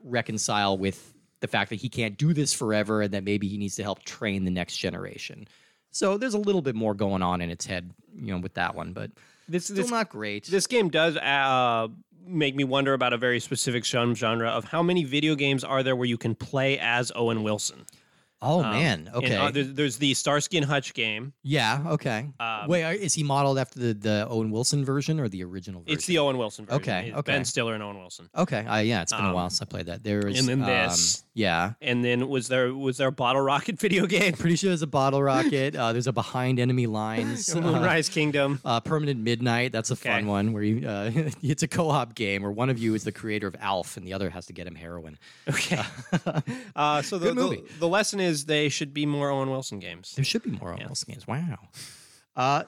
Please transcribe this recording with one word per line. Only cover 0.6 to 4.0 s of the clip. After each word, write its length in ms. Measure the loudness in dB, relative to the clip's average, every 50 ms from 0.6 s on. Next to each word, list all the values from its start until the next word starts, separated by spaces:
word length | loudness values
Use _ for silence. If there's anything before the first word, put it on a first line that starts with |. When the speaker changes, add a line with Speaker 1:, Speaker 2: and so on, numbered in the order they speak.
| 4 2 2 2
Speaker 1:
with 340 | 0 -2 -2 -4 -14 -20 _ _ _ _ _ _
the 80 | -6 -2
fact 220 | 0 0 0 0
that 60 | -4 -6
he 80 | -8 -6
can't 280 | -4 -4 -4 -4 -2
do 160 | 0 2 2
this 200 | 4 4 2 0
forever, 500 | 0 -2 0 2 2 2 2 2 2 2
and 100 | 2 0
that 120 | 0 -2 0
maybe 240 | 0 0 0 0 -2
he 100 | -2 -4
needs 160 | -6 -6 -6
to 80 | -6
help 220 | -6 -6 -6 -6